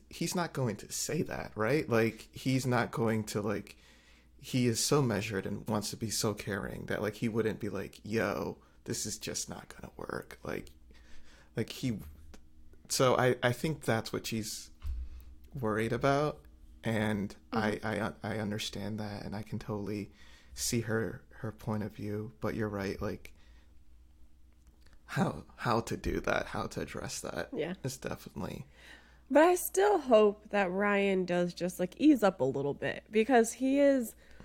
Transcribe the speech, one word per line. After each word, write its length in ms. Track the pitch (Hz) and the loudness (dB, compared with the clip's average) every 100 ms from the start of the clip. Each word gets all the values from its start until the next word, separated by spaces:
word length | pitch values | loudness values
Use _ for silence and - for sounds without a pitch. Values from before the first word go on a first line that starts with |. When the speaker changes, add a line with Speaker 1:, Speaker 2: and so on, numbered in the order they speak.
| - | -14
Speaker 1:
he's 280 | - 170 180 | -4 -2 0
not 160 | 160 | -2
going 240 | - 123 101 | 0 -2 -2
to 160 | - | -8
say 300 | - - 151 | -6 -2 -2
that, 280 | - 65 - 104 | -2 -4 -6 -2
right? 320 | 110 151 - | 2 2 4
Like, 400 | 113 113 - - | 4 4 0 -14
he's 340 | - 131 131 127 | -6 0 0 2
not 260 | 123 101 | 0 0
going 320 | - 113 110 | 0 2 2
to, 160 | 107 110 | 0 -2
like, 360 | 104 98 - - - - - - - - | -2 -4 -6 -18 -20 -20 -20 -20 -20 -20
he 260 | - 131 123 | -2 2 4
is 100 | 110 | 2
so 240 | - 143 | 4 4
measured 440 | 127 101 107 98 98 | 4 2 0 -4 -4
and 200 | 101 107 | -6 -2
wants 240 | 107 104 | -2 -2
to 60 | - | -6
be 140 | 110 | -4
so 220 | - 113 | 0 -2
caring 500 | 101 - 98 - - - | -2 -4 -4 -4 -8 -4
that, 160 | - | -2
like, 140 | 104 - | -2 -2
he 120 | 117 | -2
wouldn't 300 | 113 110 95 | 0 0 -2
be 120 | 104 | -6
like, 280 | 101 - - | -6 -8 -12
"Yo, 540 | - 110 101 - 85 - - - | -4 0 0 0 -4 -8 -16 -16
this 200 | - 117 113 | -8 -6 -4
is 120 | - | -6
just 300 | - - - | -6 -6 -6
not 200 | 90 - | -10 -12
gonna 160 | - - - | -16 -16 -12
work." 420 | - - - - | -8 -8 -8 -12
Like, 260 | - 50 - - - - - - - - - - | -8 -8 -8 -18 -20 -20 -14 -14 -14 -18 -10 -6
like, 140 | 110 | -6
he 280 | - 131 104 - - - - - - - - - | -4 -4 -4 -8 -16 -18 -20 -20 -20 -20 -18 -4
so 280 | - 131 - | 4 6 6
I, 200 | 127 117 | 4 4
I 100 | 123 | 2
think 300 | 120 160 147 | 2 -2 -2
that's 300 | - 113 - | 2 2 0
what 140 | 107 - | -6 -4
she's 440 | 113 107 - - - - - - - - - - 139 | -4 -4 -8 -12 -8 -6 -6 -8 -12 -16 -20 -14 -4
worried 340 | 110 104 113 | 0 0 0
about, 460 | 113 139 139 151 - - - - - | 2 4 4 2 -2 -14 -20 -20 -8
and 500 | 117 110 107 104 101 - - | -2 0 2 0 -2 -8 -6
Speaker 2:
Mm-hmm. 340 | 113 107 104 110 | -2 0 0 -2
Speaker 1:
I, 260 | 101 104 - | -2 -2 -4
I, 100 | 104 107 | -6 -4
I 20 | |
understand 600 | 104 107 - - 101 107 | -4 -4 -6 -6 -6 -6
that, 240 | 104 101 | -6 -8
and 100 | 98 98 | -8 -8
I 60 | |
can 160 | 107 107 | -8 -8
totally 520 | - 104 101 104 98 - - - - | -6 -6 -4 -6 -6 -12 -20 -20 -16
see 260 | - - 120 | -8 -2 -2
her, 420 | 110 113 104 - - - | 0 -2 -2 -6 -14 -12
her 120 | 110 | -10
point 300 | - - 107 | -8 -4 -4
of 100 | 101 | -4
view, 380 | - 104 107 107 - | -8 -6 -6 -8 -6
but 140 | 107 | -4
you're 140 | - 107 | -2 -2
right, 320 | 101 98 - | -2 -4 -2
like, 320 | 101 95 - - - - - - - - - - - - - - - - - - - | -4 -6 -12 -20 -20 -20 -20 -20 -20 -20 -20 -20 -20 -20 -20 -20 -20 -20 -20 -20 -8
how, 380 | - 180 - - - | -2 -2 -2 -14 -6
how 240 | 127 117 | 2 2
to 160 | - - | 2 -4
do 240 | 85 85 | -2 -2
that, 260 | - - - | 0 0 -2
how 200 | - - | -6 -6
to 120 | - | -6
address 400 | 78 - - - | -6 -6 -8 -8
that 280 | - - - | -8 -6 -6
Speaker 2:
Yeah. 200 | 254 156 185 | -4 -6 -4
Speaker 1:
is 120 | 135 - | -8 -6
definitely 680 | - 131 - - 90 - - - - - - - - | -8 -8 -10 -10 -8 -8 -14 -20 -20 -20 -20 -20 2
Speaker 2:
But 120 | 269 | 6
I 100 | 339 359 | 8 6
still 420 | - 370 403 392 | 0 2 4 4
hope 500 | 262 220 208 202 - | 6 8 8 4 -4
that 200 | 202 185 | 0 0
Ryan 540 | 185 208 202 196 190 | 2 2 4 4 2
does 280 | 180 180 175 | 2 2 0
just, 240 | - 180 - | 0 -4 -2
like, 160 | 180 - | -4 4
ease 240 | 294 262 | 6 8
up 180 | 196 185 | 6 4
a 40 | |
little 300 | 131 139 139 | 0 0 -2
bit, 300 | - 139 - - | -2 -4 -4 0
because 440 | 214 220 247 226 | 2 6 6 6
he 240 | - 262 277 | 2 2 6
is 340 | 285 269 220 - - - | 6 6 2 -8 -20 -20